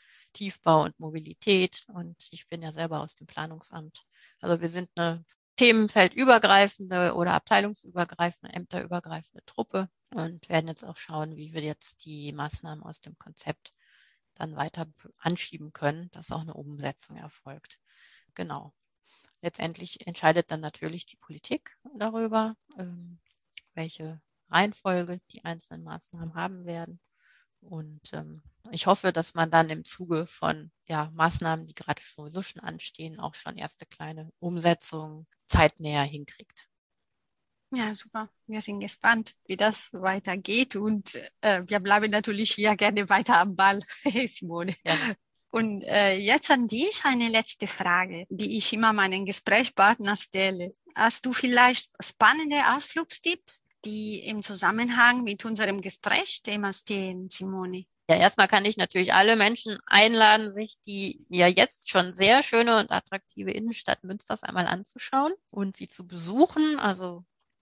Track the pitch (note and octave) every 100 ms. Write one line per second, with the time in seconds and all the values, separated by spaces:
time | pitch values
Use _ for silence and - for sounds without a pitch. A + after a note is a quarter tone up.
0 | _ _ _ - G3 - E3 D#3 D3 -
1 | D#3+ D#3+ D#3 - - F#3+ F3+ - - F#3
2 | E3+ E3+ - E3 - E3+ D#3+ D#3+ E3 D3+
3 | D3+ - D#3+ - D#3 D#3+ - E3 D#3 -
4 | _ _ _ _ E3 E3+ E3+ F3 F3+ -
5 | E3+ E3 - _ _ - A#3+ A3+ G#3+ G#3+
6 | F#3 - C4 A3+ G3+ G3 G3+ - F#3 F3+
7 | F3+ - F3 E3 - G3+ G3+ G#3 F3+ F3
8 | F3 E3+ F3 - - F3+ F3 F3+ E3+ F3
9 | E3 D#3+ - - - - A3+ F#3+ F#3+ _
10 | _ A3+ E3 E3+ - E3 E3 D#3 - -
11 | - D#3 D#3 D3+ D#3 D#3+ D3+ D3+ - -
12 | D#3+ D3+ D3 D3 D3 - D#3+ D3+ - D#3+
13 | - E3 - - - - - _ _ _
14 | _ _ _ _ D#3+ D3+ E3+ - D#3 _
15 | - _ E3 F3 - D#3+ D3+ - D3 D#3
16 | F3+ - E3 - D#3+ - D3 D3 C#3 -
17 | - C#3+ D3+ - C#3 C#3+ _ - _ _
18 | _ _ _ - E3+ C#3+ D3+ _ _ _
19 | _ _ _ _ E3+ - E3 E3 F3 -
20 | - F3 D#3+ E3 - D#3+ D3+ - D#3+ E3+
21 | - - - D3+ - D#4+ - _ C4 B3+
22 | A3 A3+ A3+ A3 A3 A3 _ F#3+ F3+ F3
23 | F3 E3+ _ _ _ - _ - D#3+ -
24 | D#3+ D#3+ _ _ _ E3 G#3 - F#3+ F3+
25 | F3 F3+ - - E3 E3 - E3 D#3+ D#3+
26 | - E3+ E3 E3 F3+ F#3 F3 E3+ E3 F3
27 | _ _ _ _ _ _ F#3 E3 D#3 D3+
28 | - D#3 D#3 D#3 - _ A3+ G3 G3+ G3+
29 | F#3 E3 D#3+ E3+ D#3+ E3 D#3+ D#3+ - -
30 | F3 D#3+ E3+ - E3 D#3 D#3 _ - D#3+
31 | D#3 D#3+ E3 - E3 D#3+ D#3+ - - D3
32 | - - D3 F3 F#3+ - D#3+ E3 - -
33 | D#3+ D#3 D#3+ - - - D3+ - - -
34 | D#3 D#3+ D#3+ _ F3 F3 E3+ E3+ - D#3+
35 | D#3 D#3 D#3+ _ - E3+ D3+ - D3+ D3
36 | C#3 D3 D3 - - - _ _ _ _
37 | _ _ _ _ _ _ _ B3+ G#3+ G#3
38 | - A3 A3 _ - G#3+ G#3+ G3+ G3+ -
39 | A3 A3+ G#3+ - - F#3 G#3 G#3 - F3
40 | F#3 F#3+ G3 F#3 F#3 A3+ C4 G3 G#3+ G#3+
41 | - - - _ G#3+ F#3 F3+ G3+ F#3+ G#3
42 | G#3+ G#3 G#3+ G3+ A3 - G#3 G#3 - G3+
43 | G3 G3+ - E3+ G3 F3+ G3 G3+ - -
44 | C#4 A3 B3 - F3 E3+ F#3 F3 E3 D#3+
45 | A#3 G3 _ _ _ A3+ A3 G3 - G#3
46 | G3 F#3+ G3+ D4 - C4+ A#3 A3 F#4 -
47 | C#4+ B3 A#3 A3 - - G3+ - F3+ F3
48 | F#3 E3+ F#3 F#3+ G3+ G#3+ - G#3+ A3+ G#3+
49 | F#3+ F#3+ G3 - - G#3 C4 - G3+ A#3+
50 | G3+ G#3 - F#3+ F#3+ F#3 F3+ - _ -
51 | A3+ - C4 A#3+ B3+ A#3+ B3 B3 - -
52 | - - A3 D4+ D#4 D4 - B3 - D#4+
53 | E4 - E4 F4+ - - _ _ G#3+ G#3+
54 | G#3+ G#3 - G#3+ G3 F#3+ F3+ A3 A#3+ A#3+
55 | A#3+ B3 A#3 G3+ A3+ G#3+ G3+ G3+ F#3+ -
56 | G3+ G#3+ G4 - - G#3 G3+ F#3+ - G3+
57 | F#3+ F3+ F#3 - F#3+ F#3+ F3+ F#3 - _
58 | - E3+ F#3 - F#3+ G#3 G#3 G#3+ F3+ F#3
59 | F3+ F#3 G#3 A3+ G#3 A#3+ A3 G3+ - G3+
60 | A3 A3+ G#3+ G#3+ G#3+ G3 A3 - - G3
61 | G3 - - F3+ F3 F3+ - - - F#3+
62 | F3+ F3+ G3 B3+ D4 A#3 A#3+ A3 A3 -
63 | - G3 - - F#3+ - A3+ A3+ - -
64 | F#3 G3+ - - - F3+ F3 F3+ G3+ -
65 | - C4+ D4+ G4 _ G3 G3 - F#3+ -
66 | F3 F3 E3 A#3 E4+ D#4 D#4 D4+ G#3 F#3
67 | F3+ F3 - _ _ _